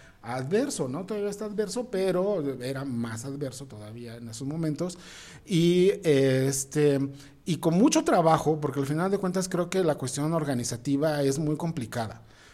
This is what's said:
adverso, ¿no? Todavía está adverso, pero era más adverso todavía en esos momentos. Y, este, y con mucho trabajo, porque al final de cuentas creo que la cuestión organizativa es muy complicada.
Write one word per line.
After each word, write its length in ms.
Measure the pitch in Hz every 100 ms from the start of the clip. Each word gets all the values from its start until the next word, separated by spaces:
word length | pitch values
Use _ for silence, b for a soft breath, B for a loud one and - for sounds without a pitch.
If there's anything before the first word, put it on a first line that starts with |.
| B B
adverso, 680 | 113 127 131 208 277 - 135
¿no? 200 | 143 190
Todavía 240 | 214 202
está 160 | 202 214
adverso, 440 | 202 208 240 240
pero 720 | 190 190 180 196 196 139 123
era 220 | 123 131
más 400 | 139 117 117 117
adverso 400 | 139 139 135 -
todavía 520 | 135 107 107 113 120 117
en 120 | 117
esos 180 | 113 135
momentos. 520 | 160 160 143 180 185 B B B B -
Y, 460 | 175 170 180 185 202
este, 920 | 175 135 135 131 135 135 - 151 147 139 139 139 B B -
y 100 | 156
con 160 | 165
mucho 320 | 170 277 302
trabajo, 560 | 311 214 160 160 147 156
porque 200 | 147 135
al 60 | 135
final 240 | 156 185
de 60 | 196
cuentas 320 | 185 185 185
creo 220 | 175 175
que 120 | 190
la 120 | 170
cuestión 400 | 139 127 - 151
organizativa 880 | 165 147 123 120 113 143 139 156 147
es 160 | 139 135
muy 180 | 151 151
complicada. 680 | 175 131 113 120 113 - - B B